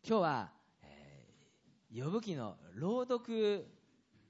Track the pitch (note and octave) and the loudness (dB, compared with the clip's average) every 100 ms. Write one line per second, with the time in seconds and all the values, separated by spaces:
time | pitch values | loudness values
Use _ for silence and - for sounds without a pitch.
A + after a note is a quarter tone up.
0 | - A3+ E3+ C3+ F2+ - _ _ D2+ D2 | 2 2 4 0 -4 -12 _ _ -20 -20
1 | C#2+ C#2 A1 - _ _ _ _ _ A2+ | -20 -20 -20 -20 _ _ _ _ _ -6
2 | C#3 G#3+ A3+ D#3 G#2+ F2+ D#2 F#2 E3+ A#3+ | -2 -2 -2 -4 -6 -10 -16 -6 -2 -2
3 | B3+ B3 A#3+ A3+ G#3 G3+ - - _ _ | 0 -2 0 2 4 2 -4 -18 _ _
4 | _ _ | _ _